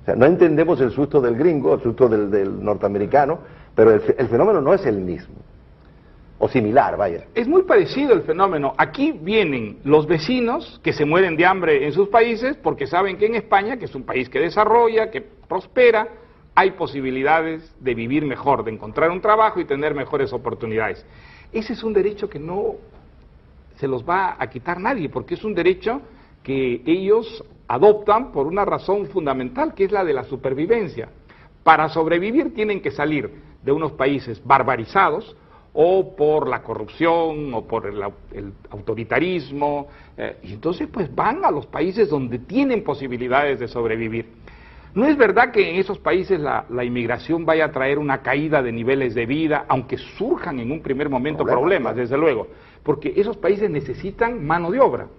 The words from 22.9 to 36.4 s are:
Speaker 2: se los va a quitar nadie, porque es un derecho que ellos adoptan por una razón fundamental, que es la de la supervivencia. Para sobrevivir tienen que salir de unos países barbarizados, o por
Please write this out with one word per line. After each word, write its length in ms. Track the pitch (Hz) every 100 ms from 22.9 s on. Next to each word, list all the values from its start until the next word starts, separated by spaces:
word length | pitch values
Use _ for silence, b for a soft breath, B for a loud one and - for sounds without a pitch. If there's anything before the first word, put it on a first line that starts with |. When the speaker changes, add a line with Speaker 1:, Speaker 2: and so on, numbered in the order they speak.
| - - - - - - - - -
Speaker 2:
se 120 | 139
los 200 | 127 123
va 280 | 185 185 -
a 100 | 127
quitar 300 | 123 175 175
nadie, 300 | 214 269 147
porque 260 | 170 - 175
es 80 |
un 100 | 214
derecho 480 | 170 170 185 208 262 - b b -
que 380 | - 135 131 120 127
ellos 580 | 180 190 220 226 - - - -
adoptan 640 | 120 208 208 208 214 254
por 140 | 151 139
una 180 | 190 196
razón 400 | 156 - 202 196
fundamental, 680 | 196 147 131 127 180 311
que 120 | - 190
es 60 |
la 100 | 202
de 100 | 180
la 120 | 135 117
supervivencia. 840 | 131 135 131 170 233 175 110 113 - b b b _
Para 240 | - 156 156
sobrevivir 640 | 170 160 170 202 262 269
tienen 280 | 226 214 196
que 100 | 147
salir 400 | - 147 151 107 B B B
de 80 | -
unos 220 | 147 156
países 480 | - 135 139 120 113
barbarizados, 920 | 120 135 123 120 110 196 180 135 - - b b b -
o 400 | 170 190 185 -
por 320 | 147 151